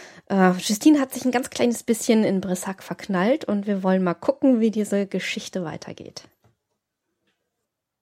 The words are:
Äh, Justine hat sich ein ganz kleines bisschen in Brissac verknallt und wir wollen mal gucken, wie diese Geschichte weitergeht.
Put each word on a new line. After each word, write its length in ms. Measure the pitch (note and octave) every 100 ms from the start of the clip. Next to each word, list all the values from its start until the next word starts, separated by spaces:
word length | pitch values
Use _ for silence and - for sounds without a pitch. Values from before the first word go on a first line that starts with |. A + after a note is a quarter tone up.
| - - _
Äh, 220 | G3 F#3
Justine 480 | F3+ - G#3 D#4 D4
hat 120 | C4+
sich 140 | B3 B3+
ein 60 |
ganz 180 | B3 C#4+
kleines 320 | - A#3+ A3+
bisschen 420 | - A3+ - A3
in 160 | G#3 F#3+
Brissac 420 | F#3+ F#3 - F#3+
verknallt 640 | - - - F#3 G3+ D4+
und 220 | - G#3 G3+
wir 160 | G3
wollen 200 | F#3 F#3+
mal 120 | F3+
gucken, 440 | E3+ - - C4+ A#3+
wie 120 | A3+
diese 360 | G#3+ G#3 G3+ G3
Geschichte 600 | F#3+ - G#3 - F#3+ D#3+
weitergeht. 560 | D#3+ - - - - - _ _ _ _ _ _ _ _ _ _ _ _ _ _ _ _ _